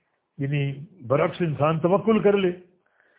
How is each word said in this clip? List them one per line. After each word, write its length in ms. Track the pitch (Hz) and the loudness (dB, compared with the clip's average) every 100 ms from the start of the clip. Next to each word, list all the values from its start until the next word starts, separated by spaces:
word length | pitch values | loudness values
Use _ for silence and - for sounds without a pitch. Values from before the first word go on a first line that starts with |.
| _ _ _ - | _ _ _ -8
یعنی 340 | 139 143 139 139 156 - 120 | -4 -2 -4 -6 -16 -16 -2
برعکس 300 | 143 180 - | 0 0 -2
انسان 380 | 170 135 156 160 | -4 0 0 0
توکل 400 | 175 196 208 214 | 2 2 2 4
کر 180 | 202 202 | 4 2
لے 140 | 180 180 - _ _ _ _ | 0 -4 -16 _ _ _ _